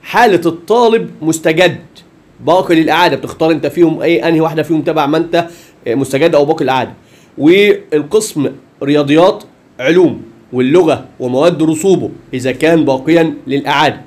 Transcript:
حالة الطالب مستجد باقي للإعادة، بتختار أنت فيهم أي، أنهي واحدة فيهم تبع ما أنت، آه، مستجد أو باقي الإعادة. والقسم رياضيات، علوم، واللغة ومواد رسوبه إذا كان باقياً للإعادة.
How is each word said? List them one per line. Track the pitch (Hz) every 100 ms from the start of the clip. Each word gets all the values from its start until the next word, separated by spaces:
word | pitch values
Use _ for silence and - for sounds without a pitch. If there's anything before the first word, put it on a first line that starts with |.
حالة | - 196 240 175 175
الطالب | 165 - 233 233 220 175 -
مستجد | 156 156 165 160 180 131 - - _ _ _ _ 120
باقي | 180 185 165
للإعادة، | 160 156 175 135
بتختار | - - 165
أنت | 160 147
فيهم | 170 165 151
أي، | 156 170 156
أنهي | 156
واحدة | 156 156
فيهم | 147 160
تبع | 147 156 143
ما | 156
أنت، | 165 170 170 - - _ -
آه، | 117
مستجد | 135 135 165 151
أو | 143
باقي | 160
الإعادة. | 131 131 113 - _ _ _ -
والقسم | 147 190 208 - - 151 147 214 214 156 131 - _ _
رياضيات، | 139 147 139 151 185 - - _ _ -
علوم، | 131 175 165 113 - - _
واللغة | 123 127 170 165 127 - _
ومواد | 127 127 165 156
رسوبه | 160 156 196 170 110 - -
إذا | 131 127
كان | 123 156 165 139
باقياً | 131 156 165 160 143 -
للإعادة. | 139 139 147 147 113